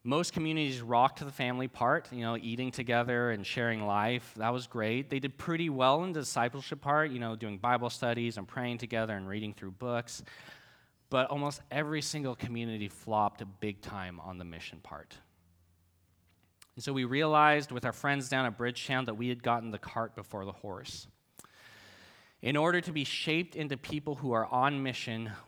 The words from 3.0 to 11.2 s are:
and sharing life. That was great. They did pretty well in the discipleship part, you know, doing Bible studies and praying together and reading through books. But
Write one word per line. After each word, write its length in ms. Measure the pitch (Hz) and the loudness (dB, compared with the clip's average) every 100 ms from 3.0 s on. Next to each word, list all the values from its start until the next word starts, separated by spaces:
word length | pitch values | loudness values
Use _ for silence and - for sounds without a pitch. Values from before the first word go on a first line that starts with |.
| 120 120 120 | 4 2 2
and 120 | 107 | 0
sharing 400 | 95 131 117 110 | -2 0 0 0
life. 480 | 104 101 110 123 - 107 | 2 2 2 0 -4 -2
That 140 | 113 | 0
was 160 | 127 120 | 0 -2
great. 440 | 117 107 123 135 | -2 0 0 0
They 80 | 135 | -2
did 180 | 135 - | -2 -4
pretty 320 | - 165 165 | -2 0 2
well 360 | 135 131 151 | 6 6 6
in 80 | 185 | 2
the 80 | 156 | -2
discipleship 600 | 123 131 120 139 - 143 | -2 0 0 0 -8 -4
part, 300 | 143 151 156 | 2 4 2
you 80 | 127 | 0
know, 180 | 117 110 | -4 -4
doing 220 | 110 95 | -4 -2
Bible 320 | 120 123 120 | 2 4 2
studies 480 | - 120 117 117 110 | 0 0 2 0 -2
and 100 | 92 | -8
praying 300 | 131 123 117 | -4 -4 -4
together 360 | 120 113 110 | -2 0 0
and 140 | 101 95 | -2 -4
reading 240 | 104 107 | -4 -6
through 200 | 101 95 | -8 -12
books. 500 | 95 123 120 120 - - - - - - - _ _ _ | -8 -4 -4 -4 -12 -14 -18 -20 -20 -20 -20 _ _ _
But 180 | 131 | 2